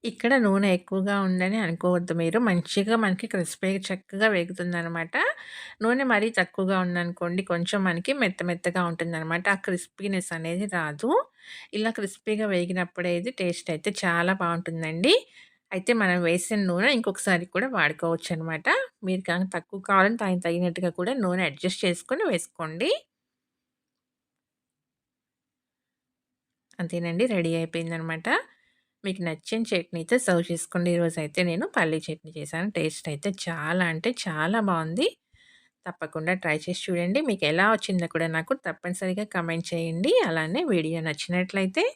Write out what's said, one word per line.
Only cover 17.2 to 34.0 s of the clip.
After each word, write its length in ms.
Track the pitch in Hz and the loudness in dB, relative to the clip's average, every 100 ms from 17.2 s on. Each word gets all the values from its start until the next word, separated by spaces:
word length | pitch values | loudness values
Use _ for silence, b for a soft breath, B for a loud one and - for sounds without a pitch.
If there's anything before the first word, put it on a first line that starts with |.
| - 175 175 | 2 0 2
కూడా 200 | 180 262 | -2 0
వాడుకోవచ్చనమాట. 960 | 226 151 156 165 165 - 165 160 160 247 453 523 _ | 2 2 2 0 0 -2 -4 -4 -2 2 2 0 _
మీరు 180 | 185 185 | -4 -2
కానీ 240 | 185 175 190 | 0 -2 0
తక్కువ 300 | 175 - 196 | -4 -8 -10
కావాలంటే 400 | 190 196 196 233 | 4 6 6 4
దానికి 220 | 202 180 | 0 0
తగినట్టుగా 460 | 175 170 180 170 180 | 0 0 0 0 -2
కూడా 220 | 170 180 269 | -2 -2 0
నూనె 280 | 190 180 | 0 2
అడ్జస్ట్ 360 | 170 139 180 - | 0 -2 -4 0
చేసుకొని 420 | 190 170 - 285 415 | -2 -2 -4 -2 0
వేసుకోండి. 640 | 180 - - 160 160 285 605 _ _ _ _ _ _ _ _ _ _ _ _ _ _ _ _ _ _ _ _ _ _ _ _ _ _ _ _ _ _ _ _ _ _ _ _ _ - | 0 -4 -10 -8 -2 -2 -2 _ _ _ _ _ _ _ _ _ _ _ _ _ _ _ _ _ _ _ _ _ _ _ _ _ _ _ _ _ _ _ _ _ _ _ _ _ -8
అంతేనండి, 480 | 170 175 170 170 247 | -4 -2 -2 0 2
రెడీ 260 | 196 165 | 2 2
అయిపోయిందనమాట. 720 | 165 165 165 165 165 165 160 220 349 - b b b b _ | 0 -2 -4 -4 -6 -4 -4 0 -2 -2 b b b b _
మీకు 160 | 196 190 | -8 -4
నచ్చిన 400 | 170 156 - 220 226 | -4 -6 -4 -4 0
చట్నీతో 480 | 185 170 170 165 254 | -2 -2 -8 2 2
సర్వ్ 260 | 247 175 | 4 2
చేసుకోండి. 440 | 175 170 - 180 175 | 2 -4 -2 0 2
ఈరోజైతే 500 | 175 170 165 151 156 | 4 2 0 -4 0
నేను 200 | 180 170 359 | 0 0 -2
పల్లీ 300 | - 165 160 | 0 2 0
చట్నీ 320 | - 156 156 | -4 -12 -12
చేశాను. 360 | 160 147 160 196 | -12 -8 -4 -2
టేస్ట్ 360 | 175 156 - - | 0 -2 -2 -6
అయితే 220 | 147 196 190 | -4 -4 -4
చాలా 460 | - 160 151 180 175 | -6 -4 -2 0 0
అంటే 240 | 160 | 0